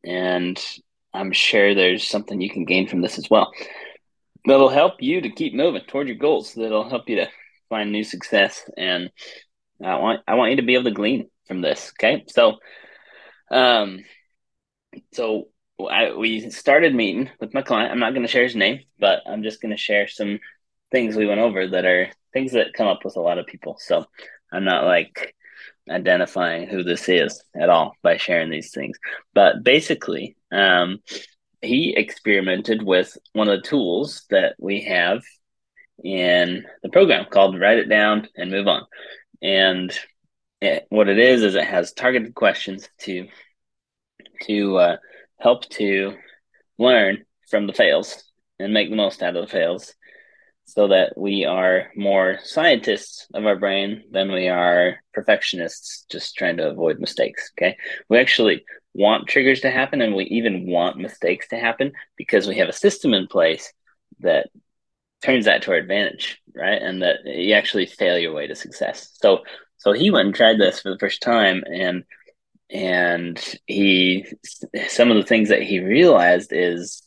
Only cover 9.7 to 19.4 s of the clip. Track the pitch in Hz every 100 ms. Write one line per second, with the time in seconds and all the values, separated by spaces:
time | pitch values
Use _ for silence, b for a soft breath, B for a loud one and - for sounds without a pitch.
9.7 | _ 90 87 104 113 - 110 113 135 120
10.7 | 127 123 101 104 131 - _ _ 92 85
11.7 | - - - 110 113 - - 117 - B
12.7 | B B B B B B B _ 127 127
13.7 | 117 104 95 - b b _ _ _ _
14.7 | _ _ - _ - 113 107 - _ _
15.7 | _ 95 98 113 65 110 110 110 - -
16.7 | 143 165 127 107 92 151 _ 110 135 135
17.7 | 113 117 123 117 127 117 127 120 117 95
18.7 | - _ _ 101 92 - 104